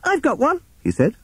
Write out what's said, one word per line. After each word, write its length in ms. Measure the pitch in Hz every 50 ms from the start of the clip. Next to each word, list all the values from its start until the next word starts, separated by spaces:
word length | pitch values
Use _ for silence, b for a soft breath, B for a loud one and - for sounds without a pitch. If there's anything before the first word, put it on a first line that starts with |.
| -
I've 180 | 359 403 349
got 160 | - 302 220 151
one, 220 | 247 294 349 349 - _ - _
he 80 | - 87
said. 260 | 87 - 127 175 226 -